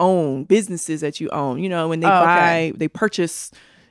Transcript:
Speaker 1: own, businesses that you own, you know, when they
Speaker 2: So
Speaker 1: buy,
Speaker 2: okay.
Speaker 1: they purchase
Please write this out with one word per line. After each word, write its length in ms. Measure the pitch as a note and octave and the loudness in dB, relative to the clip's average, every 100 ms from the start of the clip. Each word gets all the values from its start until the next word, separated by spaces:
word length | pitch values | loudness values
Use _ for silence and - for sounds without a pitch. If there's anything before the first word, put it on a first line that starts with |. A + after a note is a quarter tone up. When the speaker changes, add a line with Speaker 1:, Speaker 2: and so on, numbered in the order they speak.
Speaker 1:
own, 440 | F3+ F#3 D3 C3+ | 2 2 0 -4
businesses 560 | D3+ A3 F#3+ E3+ - D#3 | 2 2 2 -6 -6 -6
that 180 | D3 - | -6 -6
you 80 | D#3+ | -6
own, 300 | D3+ C#3 B2+ | -4 -4 -4
you 60 | F#3 | -4
know, 200 | E3+ D#3+ | -2 -2
when 120 | E3 | 0
they 60 | F3 | 4
Speaker 2:
So 40 | |
Speaker 1:
buy, 580 | F#3 E3+ F3 F3 E3 E3 | 4 4 4 4 2 -2
Speaker 2:
okay. 40 | - | -2
Speaker 1:
they 120 | D#3 | -6
purchase 640 | - G#3+ - E3+ - - - _ _ _ | -2 -2 0 -4 -4 -14 -18 _ _ _